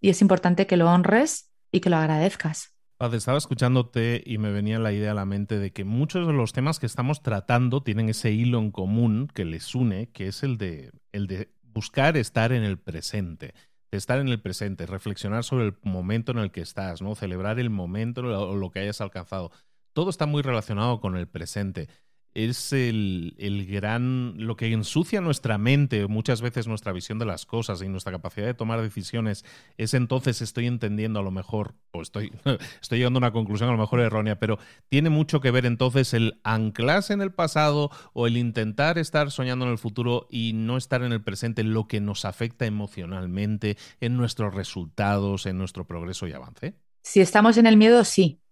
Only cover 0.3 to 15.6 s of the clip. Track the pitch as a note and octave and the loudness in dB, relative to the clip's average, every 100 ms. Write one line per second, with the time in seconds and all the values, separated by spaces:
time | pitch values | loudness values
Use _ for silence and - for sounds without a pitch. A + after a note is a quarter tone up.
0.3 | F3+ F3+ F3 G3 F3 E3+ F3 F3 A3 D#4 | 6 4 2 4 4 6 6 6 4 4
1.3 | - - _ _ F#3 F3+ E3 D#3 D#3 F3 | -2 -12 _ _ 0 2 2 4 2 2
2.3 | - D#3 D#3+ - _ _ - A#2+ A2+ B2 | 0 -4 -6 -10 _ _ -8 -4 -2 0
3.3 | C#3 - B2+ B2 B2+ A#2 A#2+ A2+ A#2+ - | -2 -2 0 4 4 2 0 0 0 -2
4.3 | G#2+ G#2+ G2+ G#2 A2+ A2 G#2 G#2 G#2 G2 | -4 -2 0 0 0 0 0 0 -2 -2
5.3 | G2+ G2+ G#2+ G2 - F#2+ A#2 D#3 F3+ E3+ | -2 -2 -2 -4 -6 -4 -2 0 0 0
6.3 | C#3+ A2 - C#3 D#3+ A2+ - B2 D3+ - | 0 0 -2 -2 -2 -4 -2 -2 -2 -2
7.3 | G#2 - A#2+ B2 C3+ B2 G#2+ A2+ G#2+ A#2 | -4 2 2 2 0 -2 0 0 0 0
8.3 | A2 A#2+ A#2+ G#2+ G2 F#2+ A2 A#2+ A2 C#3+ | 2 2 2 0 -2 -2 2 2 2 -2
9.3 | - E2+ D#2+ - B2 B2 F#2+ A#2 - F#2+ | -4 -6 -6 -6 -2 0 -2 -6 -8 -8
10.3 | - C#3 A2+ F#2+ D#2 C2 - _ G2+ F#2+ | -4 -4 -4 -6 -8 -14 -20 _ -6 -4
11.3 | F#2+ - _ _ A2+ - - E3 D#3 A2 | -6 -8 _ _ -8 -4 2 4 2 0
12.3 | A2+ A2+ B2 G#2 F#2 - D#2+ - G#2 F2+ | 0 2 2 0 -4 -6 -10 -6 -6 -6
13.3 | D#2+ - - _ _ _ G2+ - B2+ C#3 | -8 -16 -18 _ _ _ -8 -2 -2 0
14.3 | A2+ F#2+ F#2 G#2 F#2+ E2+ F#2 G#2+ G2 G2+ | -2 -4 -6 -6 -6 -6 -8 -6 -6 -4
15.3 | A2 A#2 B2+ | -4 -2 0